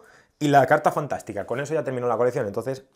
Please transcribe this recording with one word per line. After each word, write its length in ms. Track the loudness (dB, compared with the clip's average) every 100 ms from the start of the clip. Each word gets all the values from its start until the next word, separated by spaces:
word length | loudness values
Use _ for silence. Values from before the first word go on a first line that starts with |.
| -18 -20 _ -4
y 100 | 4
la 180 | 4 6
carta 240 | 4 2
fantástica. 540 | 0 -4 -6 -8 -8
Con 160 | -6 -6
eso 140 | -4
ya 100 | -4
terminó 240 | -4 -4 -2
la 80 | 2
colección, 300 | 2 0 -4
entonces 380 | -4 -6 -8 -12